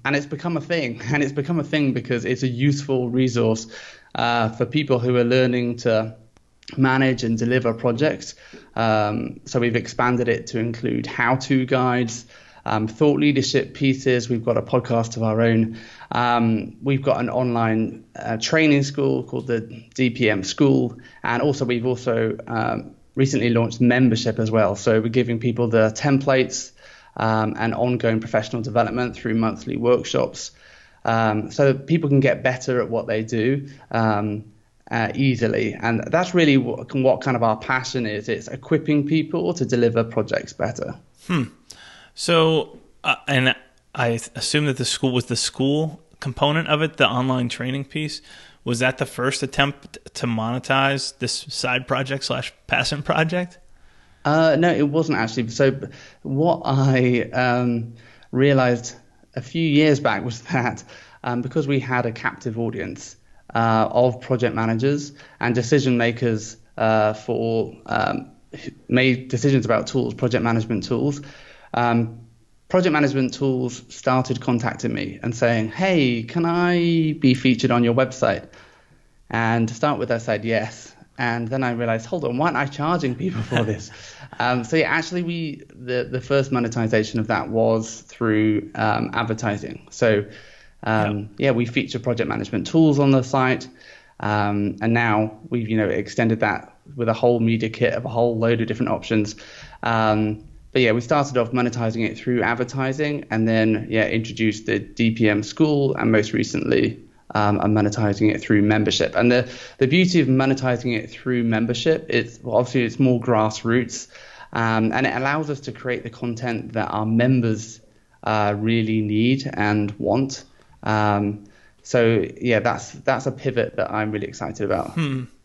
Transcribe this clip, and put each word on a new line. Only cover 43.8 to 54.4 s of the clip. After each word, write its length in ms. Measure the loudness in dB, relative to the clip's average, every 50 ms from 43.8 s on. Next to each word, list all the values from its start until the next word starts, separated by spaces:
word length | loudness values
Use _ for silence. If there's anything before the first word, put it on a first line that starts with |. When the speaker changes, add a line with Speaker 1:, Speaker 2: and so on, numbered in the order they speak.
| _ _ _
Speaker 2:
I 260 | -2 -2 0 -2 -2 -6 -10 -10
assume 300 | -8 -6 -2 0 0 0 0
that 100 | -2 -2
the 80 | -2
school, 260 | -4 -2 0 0 0
was 140 | 0 0 -2
the 100 | -2 -4
school 680 | -4 -4 -6 -4 -2 0 0 0 0 -2 -4 -6 -12 _ _ -18 _
component 480 | -10 -10 -4 0 0 0 2 0 0 0
of 120 | 0 0
it, 140 | 0 -2 0
the 120 | 0 0 0
online 400 | 0 0 0 0 0 -2 -2 -4
training 360 | -6 -6 -6 -6 -6 -6 -8
piece, 360 | -8 -8 -8 -6 -6 -8 -12 -16 -20 -20 -20 -20 -20 -20 _ _
was 160 | -4 -2 2
that 200 | 2 0 0 0
the 60 | -6
first 380 | -6 -4 -4 -2 -2 -2 -2 -6
attempt 540 | -6 -2 -2 -2 -2 -2 -8 -16 -20 -20 -20 _ -18 _
to 140 | -6 -4 -2
monetize 920 | -2 -2 -2 -2 -4 -6 -2 0 2 2 2 2 0 -2 -4 -8 -8 _
this 280 | -6 -6 -6 -6 -8 -10
side 380 | -10 -6 -4 -2 -2 -2 -2 -2
project 360 | -2 -2 -2 -4 -4 -6 -4
slash 300 | -4 -4 -4 -6 -8 -12 _ _ -4
passion 340 | -2 -2 0 -2 -4 -6 -2
project? 540 | -2 0 0 2 0 0 -4 -4 -6 -10 -18 -20 -20 -20 _ -20 -20 _ -20 _ _ _ _ _
Speaker 1:
Uh, 320 | 2 2 4